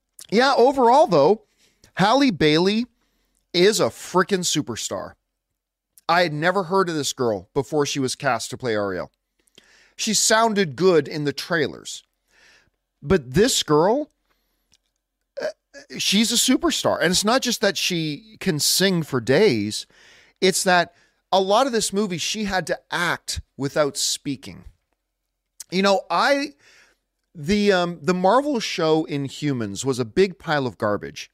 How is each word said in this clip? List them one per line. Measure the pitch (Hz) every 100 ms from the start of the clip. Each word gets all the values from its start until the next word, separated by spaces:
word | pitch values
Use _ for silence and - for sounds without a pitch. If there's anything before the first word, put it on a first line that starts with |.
| _ - -
yeah, | 208 269 247
overall, | 247 269 233 269 320
though, | 160 147 220 _ _ _ _ _
Halle | - 196 262 277
Bailey | 165 151 156 185 220 247 _ _ _ _ _ _
is | 175 190 185
a | 123
frickin' | - - 180 185 190
superstar. | 170 156 131 107 - 98 80 - _ _ _ _ _ _ _ _ -
I | 170
had | 175
never | 147 170 190
heard | 165 190 175
of | 160
this | 131
girl | - 120 101 92
before | 143 131 151 143
she | 143
was | 131 -
cast | 139 117 -
to | 120
play | 127
Ariel. | 107 101 87 78 _ _ _ _ _ _ _ _
She | - -
sounded | 202 - 220 226 202 175
good | 117 185 165 139
in | 156
the | 143
trailers. | - - 170 123 60 - - - _ _ _ _ _ _ _ _ _
But | 143 185 123
this | 135 247 -
girl, | - 151 180 269 294 _ _ _ _ _ _ _ _ _ _ _ _ -
uh, | 605 - _ 277 - 247
she's | - 196 226
a | 226
superstar. | - 285 349 - 120 95
And | 160
it's | 180
not | 208 254
just | 247 -
that | 202 -
she | - 175 156 147 - -
can | 190 151
sing | - - 196 175
for | 151 131
days. | 113 143 214 117 104 - - _ _ - _ -
It's | 185 -
that | 196 180 170 _ _ _ -
a | 185
lot | 190 214 277
of |
this | 226 -
movie, | 196 214 170
she | - 214
had | 202 190 170
to | 165 -
act | 156 170 131 - - - -
without | 135 160 147 139
speaking. | - - 147 135 - 82 - _ _ _ _ _ _ _ _ - -
You | 180
know, | 202 196 -
I, | 170 240 285 277 - _ _ _ _ _ _ _
the, | 175 143 208 202
um, | 185 175 175
the | 143
Marvel | 180 185 240 294 247
show | - - 160 156 -
Inhumans | 147 135 - 147 127 107 98
was | 131 123
a | 113
big | 170 196 -
pile | - 151 127
of | -
garbage. | 107 101 73 73 -